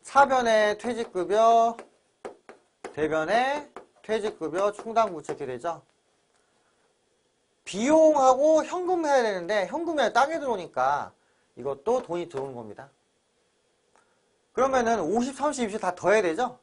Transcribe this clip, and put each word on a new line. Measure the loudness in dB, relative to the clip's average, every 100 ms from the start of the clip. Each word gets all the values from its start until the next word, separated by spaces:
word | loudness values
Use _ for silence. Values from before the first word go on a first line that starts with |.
차변의 | 0 4 4 4 2 2 2 0
퇴직급여, | -6 -6 -6 -6 -2 2 6 6 4 -2 -16 _ _ _ -20 -20 _ -20 _ _ -16
대변의 | -4 -2 -2 0 0 0 -4 -8 -20 -20 _
퇴직급여 | -6 -4 -4 -6 -6 -2 -2
충당 | -2 -4 0 0
부채 | -2 -10
이렇게 | -10 -8
되죠. | -8 -8 -10 _ _ _ _ _ _ _ _ _ _ _ _ _ _ _ _ _ _
비용하고 | -12 -4 2 6 6 6 4 4 4 4
현금 | 2 -6 -2 -2
해야 | 2 2
되는데 | 2 -2 -2 -2 -2
현금이 | -4 -4 -2 0
땅에 | 2 0 0
들어오니까 | -4 -6 -6 -4 -2 -2 -6 _ _ _ _ -12
이것도 | -10 -8 -2 -4
돈이 | -2 -8 -8
들어오는 | -10 -10
겁니다. | -12 -16 -18 -20 _ _ _ _ _ _ _ _ _ _ _ _ _ _ _ _
그러면은 | -2 0 2 0 0
오십, | 0 0 -2
삼십, | -2 -4 -2 -4
이십 | -4
다 | -4
더해야 | -2 2 2
되죠? | 2 -2 -6 -6